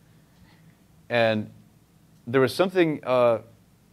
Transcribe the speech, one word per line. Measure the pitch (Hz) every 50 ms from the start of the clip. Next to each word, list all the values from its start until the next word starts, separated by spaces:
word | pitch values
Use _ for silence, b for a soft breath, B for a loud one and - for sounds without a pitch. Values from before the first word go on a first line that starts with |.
| b b b b b b b b b b b b b b b b b b _ _ _ -
And | 120 120 117 113 110 107 107 - - - - _ _ _ _ _ _ _ _ _ _ _ -
there | - 123 135
was | 131 123
something, | - - - 202 185 185 175 160 151 - -
uh, | - 127 127 123 120 117 107 - - - _ _ _ _ _ _ _